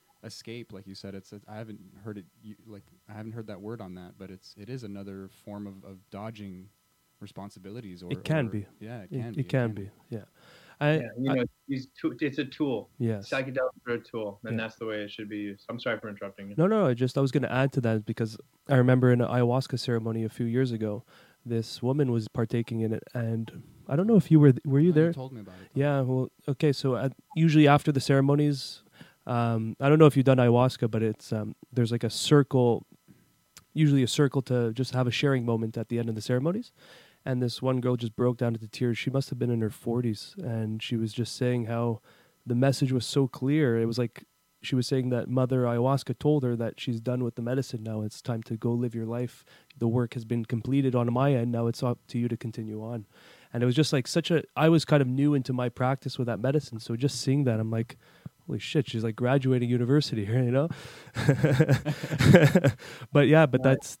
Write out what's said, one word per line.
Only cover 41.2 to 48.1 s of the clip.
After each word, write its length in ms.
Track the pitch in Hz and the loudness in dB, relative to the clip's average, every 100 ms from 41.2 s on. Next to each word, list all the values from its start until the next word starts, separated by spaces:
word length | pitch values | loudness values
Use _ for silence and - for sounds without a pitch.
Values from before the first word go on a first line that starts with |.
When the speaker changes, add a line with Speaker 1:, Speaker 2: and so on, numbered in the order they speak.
| 110 - | -6 -2
Speaker 2:
saying 300 | 123 123 113 | -2 -2 -2
how 340 | 117 117 113 - _ _ _ - | -2 -2 -4 -10 _ _ _ -4
the 80 | |
message 380 | 120 135 131 135 | 2 2 2 0
was 120 | 127 | 0
so 220 | - 143 135 | 0 0 0
clear. 520 | - 131 151 143 113 | -2 0 2 2 2
It 40 | 113 | 0
was 120 | 113 | -2
like 260 | 120 - - _ _ _ | -4 -6 -20 _ _ _
she 140 | - 131 | -4 -2
was 100 | 120 | 0
saying 240 | 135 127 | 0 0
that 180 | 120 - | -2 0
Mother 360 | 127 127 131 | 0 2 2
Ayahuasca 540 | 123 117 127 139 - 120 | 0 2 2 0 -2 -2
told 260 | 147 151 | 0 2
her 100 | 127 117 | 0 -2
that 240 | 117 - | -4 -6
she's 200 | - 113 | -6 -4
done 220 | 117 127 | -4 -4
with 100 | 120 | -4
the 80 | - | -6
medicine 400 | 117 135 131 117 | -4 -4 -6 -8
now. 200 | 110 107 | -8 -6
It's 200 | 107 | -6